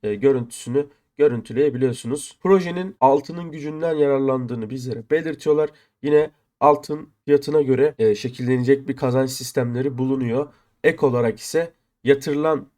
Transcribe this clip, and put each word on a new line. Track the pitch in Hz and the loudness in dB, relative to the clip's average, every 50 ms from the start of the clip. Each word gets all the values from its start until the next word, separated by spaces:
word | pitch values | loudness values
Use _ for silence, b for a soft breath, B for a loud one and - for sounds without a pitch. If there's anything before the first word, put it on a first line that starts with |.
| - | -4
e, | 107 104 | -6 -6
görüntüsünü | 101 107 139 135 127 117 117 - - - 123 120 139 147 143 b b b b _ - | 2 2 2 2 2 -2 -6 -12 -14 -10 -4 -2 -2 -2 -4 b b b b _ 2
görüntüleyebiliyorsunuz. | 147 147 120 113 104 - 113 123 147 147 120 117 127 127 120 - - 117 131 147 - - - _ _ | 2 2 2 0 -6 -6 -2 0 0 0 0 0 -2 -2 -2 -4 -6 -6 -6 -6 -8 -12 -18 _ _
Projenin | 180 196 190 175 175 175 175 185 190 196 _ | 2 4 4 2 -2 -6 -6 -8 -8 -4 _
altının | 127 135 139 151 139 - 170 175 175 165 | 4 4 4 4 0 -4 -12 -12 -12 -12
gücünden | 151 156 143 151 156 156 160 165 160 | -12 -10 -10 -10 -8 -4 -2 -2 2
yararlandığını | 151 147 143 139 135 135 135 131 127 127 117 120 117 110 107 | 2 2 2 2 2 2 0 0 -2 -2 -6 -6 -8 -8 -8
bizlere | 120 131 123 127 113 110 113 _ | -8 -10 -8 -8 -8 -10 -4 _
belirtiyorlar. | 151 160 160 160 151 - - 156 151 151 151 147 b b b b b _ - | -2 0 0 -2 -8 -4 0 2 2 2 2 -2 b b b b b _ -2
Yine | 147 147 151 151 151 _ _ _ _ _ _ | 2 4 4 4 2 _ _ _ _ _ _
altın | - 147 147 147 - - 151 156 151 - _ _ _ | 4 4 4 4 0 -8 -10 -10 -10 -16 _ _ _
fiyatına | - 143 139 143 147 147 156 | 2 2 2 2 2 0 0
göre, | 143 131 131 123 139 151 147 - | 2 2 2 2 2 0 2 2
e, | 113 110 104 | 2 2 2
şekillenecek | 104 - 123 127 - 127 123 127 123 123 123 139 139 135 - | 0 -4 -10 -8 -6 -2 0 0 0 4 2 2 2 2 -8
bir | 131 | -6
kazanç | - - 127 123 131 135 131 | -4 -2 0 0 0 0 -2
sistemleri | 131 - 131 120 - - 123 120 120 123 131 143 127 120 | -4 -8 -12 -6 -4 -4 -2 -2 -2 -4 -4 -4 -4 -4
bulunuyor. | 131 131 135 135 131 117 113 131 147 147 b b b b b b - | -2 -2 -2 -2 -2 -2 -2 -2 -4 -6 b b b b b b 0
Ek | 160 165 165 - | 0 0 2 0
olarak | 135 120 120 120 117 107 - | 0 2 2 0 0 -2 -4
ise | - - - 160 170 170 _ _ _ _ _ _ _ | -10 -4 -2 -2 -4 -4 _ _ _ _ _ _ _
yatırılan | 120 139 139 135 160 143 147 151 160 156 139 98 _ _ | 2 2 2 2 -4 -2 0 0 0 0 -2 -4 _ _